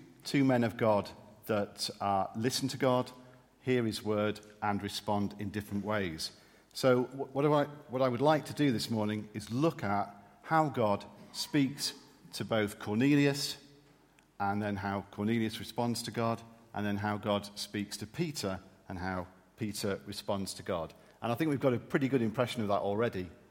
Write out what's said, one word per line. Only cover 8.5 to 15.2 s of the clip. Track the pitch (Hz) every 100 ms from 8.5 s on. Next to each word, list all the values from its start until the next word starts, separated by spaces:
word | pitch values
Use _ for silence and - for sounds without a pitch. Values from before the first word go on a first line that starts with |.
do | 117 147
this | 107 110
morning | 110 104 107 104
is | 110 -
look | 120 160 -
at | 101 101 98 - - -
how | - 160 151
God | 123 107 101 - - -
speaks | - - 151 135 143 - - - - -
to | - 101
both | 113 104 -
Cornelius, | - 107 139 147 143 143 143 - - - - _ _ _ _ -
and | 101 104
then | 104 98
how | 98 98 95
Cornelius | -